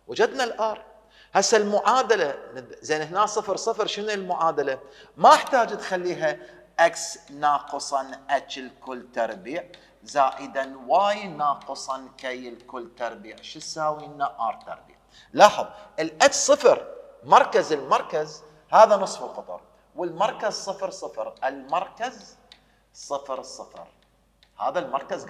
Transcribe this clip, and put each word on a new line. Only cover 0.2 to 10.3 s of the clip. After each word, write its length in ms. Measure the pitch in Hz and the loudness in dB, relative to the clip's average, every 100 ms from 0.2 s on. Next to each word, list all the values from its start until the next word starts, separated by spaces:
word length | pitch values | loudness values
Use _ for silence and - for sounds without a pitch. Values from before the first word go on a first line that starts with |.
| 226 269 | 0 0
الآر. 400 | 240 - 220 208 - - _ _ - | -6 -2 -4 -4 -14 -20 _ _ -2
هسه 240 | 185 202 220 | 0 4 4
المعادلة، 800 | 208 208 208 254 240 208 147 131 - 127 120 - | 4 2 4 2 4 2 2 -4 -10 -16 -16 -14
زين، 220 | 113 156 | -4 -2
هنا 240 | 151 185 214 | -2 0 0
صفر 300 | 226 196 190 | 0 -4 -4
صفر، 300 | 226 220 202 | -2 -2 -2
شنو 220 | 202 214 | -4 -4
المعادلة؟ 720 | 202 185 170 165 147 139 131 - - - - | -6 -4 0 0 0 -2 -4 -10 -20 -18 6
ما 180 | 220 | 8
احتاج 340 | 302 - 262 208 208 | 8 6 2 2 -2
تخليها 600 | - 185 180 151 156 147 - - - - | -4 -4 -4 -2 -2 -2 -12 -20 -10 2
اكس 520 | 170 - - - - | 2 2 -10 -12 -16
ناقصاً 800 | 143 147 143 - 139 - 135 135 131 - | -2 0 0 -2 -8 -4 -4 -4 -12 -2
اتش 280 | 135 - 139 | -2 -2 -12
الكل 480 | 127 - 131 127 120 | -12 -14 -12 -12 -8
تربيع 520 | 120 113 98 104 170 - - - _ | -4 -4 -4 -8 -10 -10 -20 -20 _
زائداً 760 | - 143 131 | -6 2 2